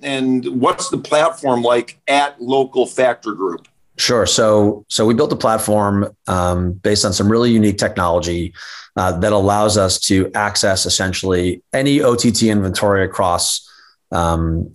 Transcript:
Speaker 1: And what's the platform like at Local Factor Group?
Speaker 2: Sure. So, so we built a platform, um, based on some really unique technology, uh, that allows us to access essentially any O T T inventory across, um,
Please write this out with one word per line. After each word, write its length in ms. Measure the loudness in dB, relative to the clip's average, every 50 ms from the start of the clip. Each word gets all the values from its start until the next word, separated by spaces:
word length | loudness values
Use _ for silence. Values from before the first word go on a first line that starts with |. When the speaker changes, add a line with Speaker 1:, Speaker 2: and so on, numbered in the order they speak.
| -8
Speaker 1:
And 580 | -6 -4 -2 0 0 0 0 -2 -4 -2 0
what's 280 | 0 0 0 -2 -4 -6
the 100 | -6 -6
platform 640 | -4 0 0 2 2 0 -2 -2 -2 -2 0 0 2
like 360 | 2 2 0 -2 -4 -10 _ -4 -2
at 320 | 0 0 0 -2 -4 -8
Local 460 | -6 -2 0 0 0 0 0 -2 -2
Factor 480 | -2 0 0 0 0 0 -2 -6 -10 -6
Group? 340 | -4 -4 -4 -6 -8 _ _ _ _ _ _ _ -4
Speaker 2:
Sure. 280 | -2 0 2 2 2
So, 600 | 2 2 2 4 4 4 4 4 2 0 -2 -8 -6
so 180 | -2 0 2
we 80 | 2 2
built 180 | 2 2 0 -2
a 20 |
platform, 800 | 0 0 0 0 0 0 0 0 2 2 2 0 0 -2 -2 -6 _ -6 -4
um, 460 | -2 0 0 0 0 0 -2 -4 -4
based 320 | -2 -2 0 0 0 0
on 80 | 0 0
some 180 | 0 2 2
really 200 | 2 4 4 4
unique 260 | 4 4 4 2 2 0
technology, 760 | -2 -2 -2 0 0 0 0 0 0 -2 -4 -4 -6 -8 -10 -14 -20 -20 -20 -20 -18 -10 -4
uh, 160 | -2 -2 -2 0 0
that 120 | 0 2
allows 460 | 2 2 2 2 2 2 2 2 2 2
us 220 | 2 0 0 -2
to 300 | -2 0 2 2 0 0 -2
access 520 | -2 -2 -2 -2 0 0 0 0 0 -2
essentially 760 | -2 -2 -2 -2 -4 -4 -4 -2 -2 0 0 0 -2 -4 -6 _ _ -4
any 280 | -2 0 0 2 2
O 140 | 2 2 2
T 160 | 2 2 0
T 180 | 2 2 2 2
inventory 540 | 2 2 0 -2 -2 -2 0 0 2 2 0
across, 640 | -2 -2 -2 -2 0 0 0 -2 -4 -6 -6 -8 -14 -20 -20 -20 _ _ _ _ -8
um, 600 | -4 -2 -2 0 0 0 -2 -2 -2 -4 -6 -8